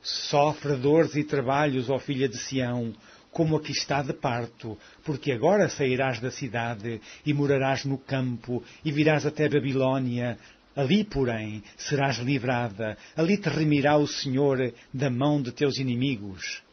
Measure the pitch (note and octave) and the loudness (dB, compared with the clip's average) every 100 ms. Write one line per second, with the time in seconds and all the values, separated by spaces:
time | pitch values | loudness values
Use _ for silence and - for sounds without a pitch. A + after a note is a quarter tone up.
0 | - - - D3 D3 - C#3+ C#3 C3+ D#3 | -8 -8 0 2 2 0 -2 0 4 4
1 | E3+ D3 D3 C#3 B2 C#3 D3+ C3 A#2+ C3 | 4 0 -2 -2 0 2 2 0 0 -2
2 | - C3+ C3+ A#2 - C3 B2 B2 A#2 G#2+ | -2 0 0 -2 -6 -2 -2 -2 -4 -8
3 | - - - - D#3+ D#3 D3+ C3+ - C#3 | -18 -20 -12 -2 2 2 -2 -6 -2 -2
4 | C#3 - C#3+ A#2+ A#2 - A#2 G#2 - - | -2 -4 -2 -2 -6 -10 -12 -12 -16 -14
5 | - C3+ D3 A#2+ C#3+ G#3 E3 - C3+ B2+ | -8 -6 -2 2 4 4 2 2 0 2
6 | C3+ A#2 B2 - C3 A#2 A#2 A#2 A2+ A2 | 0 -2 -6 -6 -6 -4 -4 -6 -8 -8
7 | - - D3 C#3+ C#3+ C#3 C3+ C3+ C#3 C3+ | -10 -8 -2 0 2 2 2 0 -2 -6
8 | - C3+ B2+ A#2+ - B2 - - D#3 C#3+ | -4 -2 -2 -4 -4 -6 -6 -8 -4 2
9 | D3+ D3+ D3 - D3+ D3 C3 C3+ C3 C3+ | 4 4 0 0 2 2 0 0 2 2
10 | B2+ A#2+ A#2+ G#2+ - - _ - C3+ G3 | -2 -2 -4 -6 -14 -20 _ -2 2 2
11 | G#3 C#3 B2+ A2+ G#2+ G#2+ G2+ - - C#3+ | 2 0 0 0 -6 -10 -14 -14 -4 0
12 | C#3 A2+ A#2+ C#3 A#2 B2 A#2+ G2+ A2 G#2 | 0 0 0 0 0 0 -2 -4 -6 -6
13 | - - E3 G3+ E3+ D#3 D#3 D3 C#3 D3+ | -10 -2 0 2 0 0 2 4 6 4
14 | D3 - C#3 C3 C#3+ C3 B2+ - - C3 | 2 -2 -2 2 2 2 -2 -4 -12 -4
15 | C3+ B2 C#3+ D3 B2 A#2 C#3+ A#2 C3+ A#2+ | -2 2 2 2 0 0 0 0 -2 0
16 | C3+ A#2+ G2+ F2+ - - _ | 0 -2 -6 -10 -10 -10 _